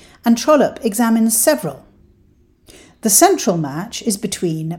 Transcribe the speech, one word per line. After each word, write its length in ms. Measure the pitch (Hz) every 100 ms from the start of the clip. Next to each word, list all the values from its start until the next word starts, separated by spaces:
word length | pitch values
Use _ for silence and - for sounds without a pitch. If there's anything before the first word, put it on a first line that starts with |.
| - -
and 140 | 240 233
Trollope 480 | - 302 185 - -
examines 500 | - 233 226 226 -
several. 480 | - 302 170 - - _ _ _ _ _ _ _ - - - _
The 100 | 226
central 460 | - 359 370 - 175
match 440 | 147 143 214 -
is 160 | - 196
between 580 | 196 - 180 160 160